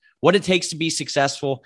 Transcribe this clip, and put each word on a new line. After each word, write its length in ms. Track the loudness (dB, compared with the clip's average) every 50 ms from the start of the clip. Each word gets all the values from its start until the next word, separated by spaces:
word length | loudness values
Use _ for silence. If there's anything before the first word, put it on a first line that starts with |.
| _ _ _ _
what 140 | 2 4 4
it 80 | 4 2
takes 240 | 2 0 0 0 -4
to 80 | -6
be 140 | -4 -4 -4
successful, 760 | -2 -4 -6 -2 0 0 0 0 0 -4 -4 -4 -4 -6 -8